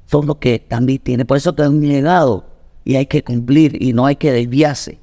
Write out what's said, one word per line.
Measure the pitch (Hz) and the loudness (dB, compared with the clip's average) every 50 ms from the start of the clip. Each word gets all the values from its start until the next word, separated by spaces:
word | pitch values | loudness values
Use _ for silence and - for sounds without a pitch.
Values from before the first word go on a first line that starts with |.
| - | -6
son | - - 147 147 | -4 -2 -2 0
los | 147 151 - | -2 -4 -2
que | - 127 117 113 | 0 0 0 -2
también | - - 117 117 127 127 135 135 | -4 -6 -4 -2 0 -2 -2 -2
tienen. | - 120 123 120 123 | -4 -4 -4 -2 0
Por | 113 135 | 0 0
eso | 143 139 175 147 | 0 0 -2 -2
tengo | 147 151 147 | 0 0 2
un | 143 151 147 | 2 2 2
legado | 147 143 139 135 160 180 180 156 131 107 90 - - - - - - - - | 0 0 0 0 2 2 2 2 0 0 -2 -6 -12 -20 -20 -20 -20 -20 -10
y | - - 131 | -6 -2 -2
hay | 131 139 | -2 -2
que | - - 151 | -2 -2 -4
cumplir | - - 120 120 120 127 139 151 160 143 - - | -2 -4 -6 -4 -2 2 4 4 4 2 0 -2
y | - 131 | -2 -2
no | 117 117 127 | 0 2 0
hay | 139 143 | 0 0
que | - - 151 | 0 -2 0
desviarse. | 127 117 120 120 123 139 156 147 135 - - - - - | 0 0 -2 0 0 2 2 2 0 -4 -10 -14 -16 -20